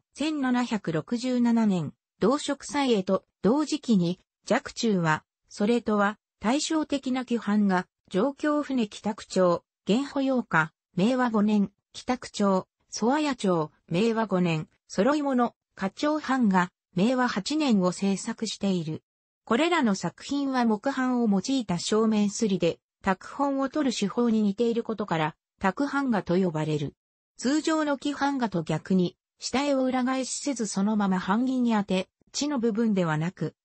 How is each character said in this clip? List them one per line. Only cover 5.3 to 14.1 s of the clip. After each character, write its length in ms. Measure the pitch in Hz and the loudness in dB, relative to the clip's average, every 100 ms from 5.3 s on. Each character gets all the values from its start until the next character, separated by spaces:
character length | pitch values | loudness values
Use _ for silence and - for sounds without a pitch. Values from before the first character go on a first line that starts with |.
| _ _ | _ _
そ 180 | - 202 | -4 0
れ 160 | 240 | 0
と 140 | 220 214 | 0 0
は 220 | 202 214 _ _ | 0 -2 _ _
対 220 | 202 277 | -2 0
照 260 | - 320 302 | 0 -2 0
的 240 | 285 262 | -4 -2
な 140 | 254 | -4
巨 140 | 247 233 | -2 -4
版 280 | 202 208 202 | 0 2 4
画、 200 | 180 180 _ _ | 2 -2 _ _
上 240 | 185 262 | 0 0
京 280 | 277 302 294 | 0 0 0
船 260 | 277 262 214 | 0 -2 -2
北 260 | - 202 | -4 -8
区 120 | 214 - | -8 -4
長、 380 | - 180 170 - _ - | 2 2 2 -4 _ -2
元 180 | 214 | 0
保 160 | 277 285 | 0 -2
八 220 | 269 262 | 0 0
日、 300 | 240 165 156 _ _ | 2 0 0 _ _
明 240 | - 208 254 | 0 0 2
和 120 | 247 | 0
五 120 | 220 | 2
年、 300 | 208 214 196 - _ | 2 2 0 -4 _
北 260 | - - 254 | -16 -6 -6
区 120 | - | -6
長、 380 | - 202 190 - _ _ | -2 2 2 -2 _ _
曽 200 | - 220 | -2 0
谷 240 | 285 302 262 | 2 0 -2
町、 340 | 196 175 156 _ _ | 0 0 -2 _ _
明 260 | 165 233 | 0 0